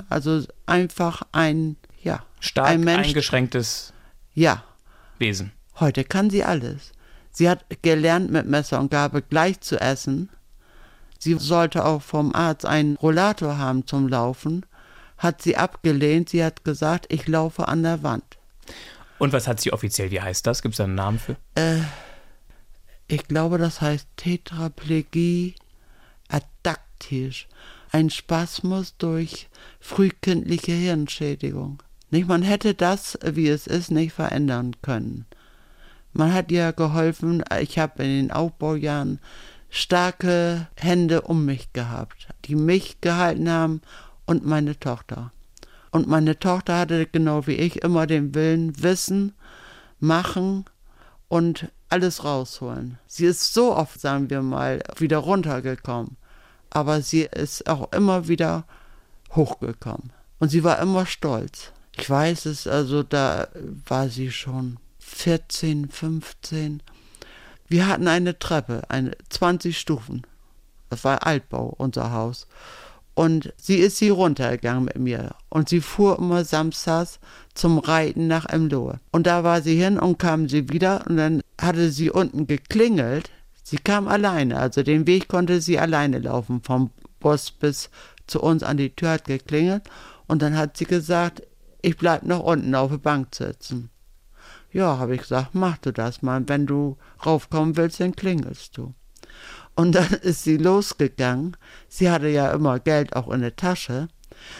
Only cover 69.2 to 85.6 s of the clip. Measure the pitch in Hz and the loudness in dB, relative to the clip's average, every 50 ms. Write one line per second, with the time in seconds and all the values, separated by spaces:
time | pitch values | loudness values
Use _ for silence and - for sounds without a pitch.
69.2 | - - - - - 175 180 175 - 170 165 - - - 160 135 110 - - 123 | -14 -12 -4 0 2 2 2 0 -2 -4 -6 -6 -4 -4 -4 -4 -4 -8 -10 -10
70.2 | 123 - - _ - _ _ - - _ _ - - - - 117 - 135 139 - | -12 -12 -20 _ -20 _ _ -20 -20 _ _ -20 -12 -12 -12 -4 0 0 0 2
71.2 | - - 156 139 - - - 127 120 117 - - 131 135 117 - 120 113 120 113 | 2 0 0 0 -2 -4 -6 -4 -4 -4 -6 -4 -4 -4 -2 -2 -4 -2 -2 -2
72.2 | 110 117 127 - - - _ - - - - - - - - - - _ - - | -4 -4 -6 -10 -14 -20 _ -20 -20 -20 -20 -20 -20 -20 -20 -20 -20 _ 0 2
73.2 | 160 165 160 160 151 - - - - - 190 185 170 202 - - 214 208 202 180 | 2 4 4 2 -2 -6 -14 -16 0 2 4 6 6 4 4 4 4 4 4 4
74.2 | 185 175 143 131 131 120 127 120 - 120 120 127 127 - - - 127 123 120 - | 4 2 2 2 0 -2 -2 0 -2 -2 0 0 0 -2 -2 -2 -2 -2 -2 -4
75.2 | 120 - - - - - - 156 156 151 170 175 156 - - - 202 196 185 - | -6 -10 -12 -16 -18 -4 0 0 0 2 2 0 0 0 2 4 4 4 6 4
76.2 | - 180 175 175 170 151 - 156 160 160 160 - - - 160 165 175 170 - - | 2 0 2 0 0 0 0 0 0 0 -4 -4 -2 0 0 0 0 -4 -8 -18
77.2 | - - - - - - _ - - 170 165 156 - - 160 160 160 151 - - | -20 -20 -20 -20 -20 -18 _ 0 2 4 4 4 4 2 2 2 2 0 -2 0
78.2 | 165 165 160 165 160 - - 165 160 156 147 135 120 131 131 123 - _ - 165 | 0 2 0 0 -2 0 0 0 2 2 0 0 -2 -4 -6 -10 -12 _ 0 2
79.2 | 170 180 175 175 165 170 170 170 147 160 160 165 180 190 208 180 - 185 175 - | 4 4 4 4 4 4 2 4 4 2 4 4 4 4 2 2 2 2 2 2
80.2 | - 175 160 156 160 143 131 151 143 127 156 165 185 185 196 190 - - 170 160 | 2 0 2 2 0 2 0 0 0 0 0 2 2 2 2 0 0 0 0 2
81.2 | 156 156 160 147 - - _ - - 175 180 165 170 165 147 139 165 160 - - | 2 2 2 0 -2 -4 _ -2 0 0 2 4 2 2 2 2 0 2 2 2
82.2 | 190 - - 139 151 131 147 139 - - - 220 220 240 226 170 127 113 127 151 | 0 0 0 -2 -2 0 -2 -4 -2 -2 2 4 4 4 4 2 2 0 -2 -4
83.2 | 165 - - - - - - _ - - - 139 - - 202 208 202 - 190 208 | -6 -8 -16 -20 -20 -20 -20 _ -12 -6 -6 -4 0 0 0 0 2 2 2 2
84.2 | 202 202 185 160 143 123 120 135 131 131 - - 139 139 151 156 160 151 180 190 | 2 2 2 2 0 0 2 0 0 0 0 0 2 4 4 2 6 6 4 4
85.2 | 175 - - 180 180 170 180 175 | 4 0 0 0 2 4 2 2